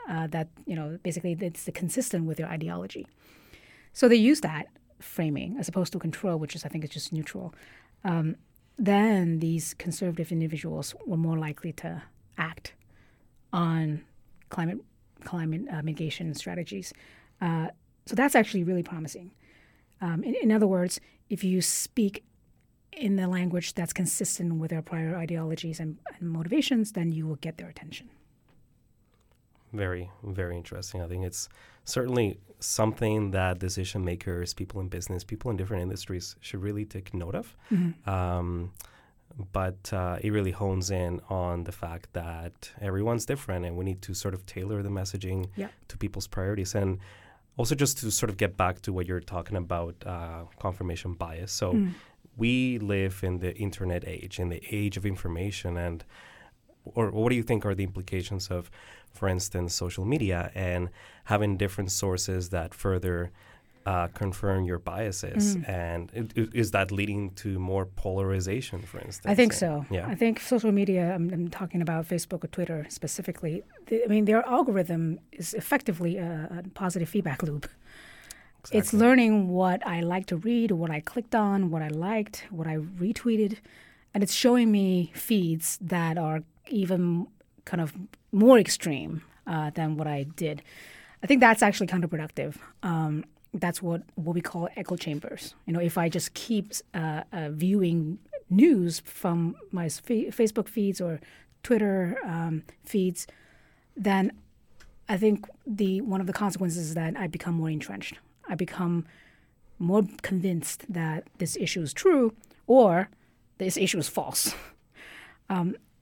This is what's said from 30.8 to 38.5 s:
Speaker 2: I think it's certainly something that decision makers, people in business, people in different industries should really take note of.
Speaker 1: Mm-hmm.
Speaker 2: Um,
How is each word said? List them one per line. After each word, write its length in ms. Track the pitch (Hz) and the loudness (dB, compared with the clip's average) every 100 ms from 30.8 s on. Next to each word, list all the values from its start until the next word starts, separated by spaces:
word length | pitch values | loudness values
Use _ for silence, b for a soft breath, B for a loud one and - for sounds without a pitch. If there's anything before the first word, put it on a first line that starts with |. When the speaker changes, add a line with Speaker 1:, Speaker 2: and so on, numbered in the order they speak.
| 92 92 | -10 -8
Speaker 2:
I 60 | 85 | -6
think 180 | 90 90 | -4 -6
it's 240 | - - b b b | -6 -12 b b b
certainly 560 | - 135 123 123 104 - - - | -4 -2 0 2 2 0 -16 -10
something 720 | - - - - 110 107 101 | -4 2 2 2 2 2 0
that 280 | 95 92 90 | 2 2 0
decision 440 | 92 95 92 101 | -4 -4 -4 -2
makers, 500 | 90 87 98 87 87 | -4 -4 -4 -4 -6
people 260 | - 92 98 | -6 -8 -6
in 60 | 92 | -6
business, 360 | 90 - 90 | -8 -6 -8
people 280 | - 107 123 | -8 -8 -4
in 60 | 95 | -4
different 260 | 95 98 | -2 -2
industries 520 | 90 95 - 90 - - | -4 -6 -6 -8 -8 -14
should 220 | - 98 | -12 -6
really 240 | 101 104 104 | -4 -4 -6
take 280 | 95 95 | -10 -8
note 220 | 92 85 190 | -8 -6 -6
of. 200 | 233 - B | -8 -16 B
Speaker 1:
Mm-hmm. 380 | 190 170 - - | 2 2 -2 -2
Speaker 2:
Um, 640 | 92 90 87 87 | 0 0 0 -2